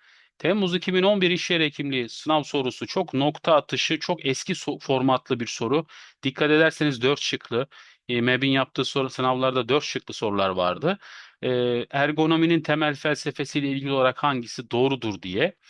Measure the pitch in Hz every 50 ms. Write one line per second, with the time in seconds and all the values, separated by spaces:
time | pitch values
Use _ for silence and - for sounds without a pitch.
0 | _ _ _ _ _ _ _ _ - 156 196 214 196 180 175 180 - 185 185 185
1 | 180 196 208 196 180 175 180 160 - - 180 165 160 147 143 - 139 143 135 127
2 | 120 113 - - - 151 156 156 139 - - 143 127 127 - - - - - 190
3 | 180 - - 131 139 147 151 - - 180 160 147 - - - 127 - - 160 151
4 | - - 180 165 - 139 131 - - - 180 - - - 147 147 - - 135 131
5 | - 131 131 127 _ - 135 120 117 - - - 120 113 135 160 156 _ - -
6 | - - _ _ - 135 131 - 156 147 151 156 160 160 - - 156 147 135 117
7 | 120 135 143 - - - - 113 - - 120 117 135 - - - - - - _
8 | _ - 123 120 117 123 127 127 135 135 135 135 131 - - - 131 - - 143
9 | 131 131 - - 131 127 127 127 131 131 127 131 120 113 143 147 - - - 135
10 | - - 107 - 117 107 101 101 98 95 92 92 87 87 90 90 120 170 196 -
11 | - - - - - - _ - - 127 127 123 123 123 120 120 110 - - 139
12 | 143 151 151 151 160 156 165 160 165 165 165 165 156 - 151 156 156 151 143 135
13 | - 156 147 - - 151 - - 143 - - 151 139 139 135 135 135 139 139 135
14 | 131 127 123 - - 147 139 123 120 110 - - 123 - - 117 127 131 135 123
15 | 113 110 98 - - 92 90 107 147 190 - _ _